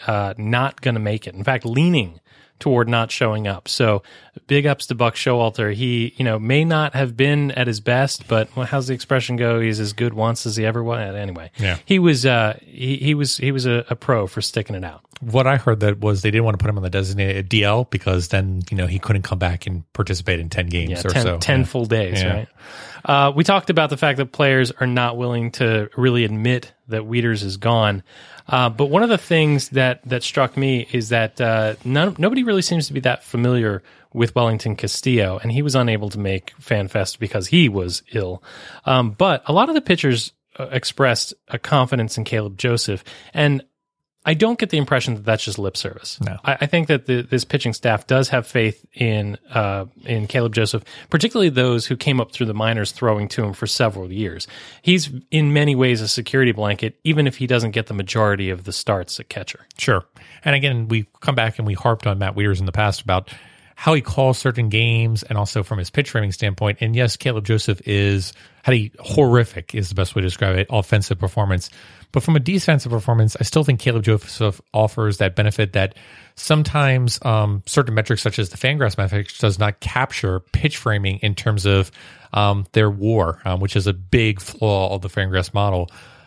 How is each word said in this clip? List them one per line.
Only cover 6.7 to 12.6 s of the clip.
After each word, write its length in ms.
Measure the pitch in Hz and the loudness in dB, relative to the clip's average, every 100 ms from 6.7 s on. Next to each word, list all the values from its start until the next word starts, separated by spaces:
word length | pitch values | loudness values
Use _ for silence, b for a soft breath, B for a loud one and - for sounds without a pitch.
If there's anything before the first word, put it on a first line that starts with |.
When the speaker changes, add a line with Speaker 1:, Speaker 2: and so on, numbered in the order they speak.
| 156 151 | 0 0
Speaker 1:
have 200 | 131 131 | -2 -2
been 360 | 113 139 147 143 | 0 2 2 0
at 160 | 127 123 | -2 -2
his 140 | 107 | -2
best, 460 | 113 123 135 - - | 0 0 0 -2 -2
but, 200 | 113 110 - | 0 0 -4
well, 80 | |
how's 220 | 123 139 127 | -4 -4 -4
the 80 | |
expression 420 | 123 - 131 120 120 | -6 -2 -2 -2 -2
go? 240 | 120 117 | 0 0
He's 180 | 113 107 | 0 -2
as 140 | 104 | -4
good 220 | 104 120 | -2 -4
once 320 | 107 113 117 120 | 0 -2 -2 -4
as 100 | 110 | -2
he 80 | |
ever 180 | 110 117 | -2 -2
was. 320 | 117 117 101 | -4 -4 -6
Anyway, 360 | 101 101 82 82 - | -8 -8 -10 -12 -4
Speaker 2:
Yeah. 180 | 98 87 | -2 -2
Speaker 1:
he 140 | - 190 | 2 4
was, 260 | 175 135 | 6 4
uh, 340 | 131 120 107 110 | 4 4 2 -2